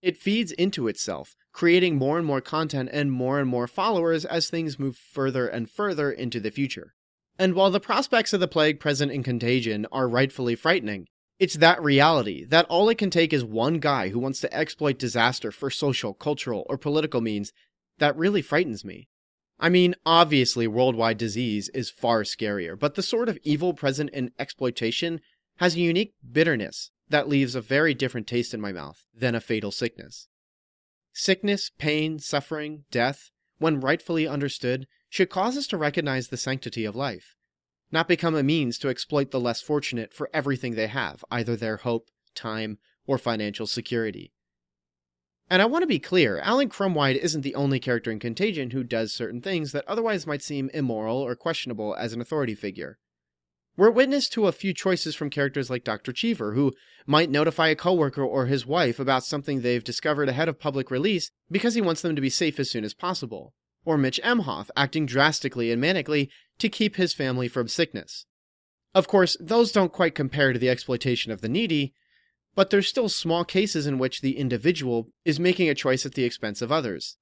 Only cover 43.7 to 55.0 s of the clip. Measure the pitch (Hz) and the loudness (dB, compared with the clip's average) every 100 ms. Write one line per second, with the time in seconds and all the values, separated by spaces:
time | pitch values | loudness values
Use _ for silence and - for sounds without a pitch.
43.7 | - - 120 110 92 87 _ _ _ _ | -6 -4 -4 -4 -6 -14 _ _ _ _
44.7 | _ _ _ _ _ _ _ - 185 220 | _ _ _ _ _ _ _ 0 4 4
45.7 | 311 349 180 - 180 131 87 71 247 277 | 2 0 -2 0 2 2 2 0 0 0
46.7 | - 196 165 139 131 175 151 139 135 143 | 0 -2 2 2 2 0 -4 -4 -2 0
47.7 | 131 - 117 117 107 120 113 208 165 127 | 0 0 -2 -2 -6 -6 -2 -2 -2 -4
48.7 | 123 120 117 113 - 117 120 185 185 147 | -6 -4 -2 -2 -4 -6 -8 -4 -4 -4
49.7 | 143 - 214 226 202 156 147 - 143 135 | -6 -4 -2 -2 -2 -4 -6 -6 -6 -4
50.7 | 151 135 110 110 123 135 120 165 160 - | -2 -2 -2 -2 -2 -2 -4 -4 -4 -6
51.7 | 110 107 95 113 113 120 156 127 107 104 | -6 -6 -4 -6 -6 -6 -2 -2 -4 -8
52.7 | 90 71 - _ _ _ _ _ _ _ | -8 -12 -14 _ _ _ _ _ _ _
53.7 | - 208 233 262 277 - - 202 - 190 | 4 4 6 4 2 -2 0 0 0 -4
54.7 | 180 190 180 | -2 0 0